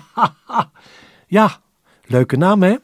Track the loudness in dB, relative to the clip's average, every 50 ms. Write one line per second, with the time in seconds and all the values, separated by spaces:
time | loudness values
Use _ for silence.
0 | -2 _ -6 -4 -4 -4 -4 _ _ -10 -6 -6 -6 -8 _ _ _ -20 -20 -20
1 | -20 -20 _ _ _ -4 0 0 0 0 -2 -6 _ _ _ _ _ _ _ _
2 | _ -4 -2 -2 0 0 -2 -2 0 0 2 2 2 2 0 -2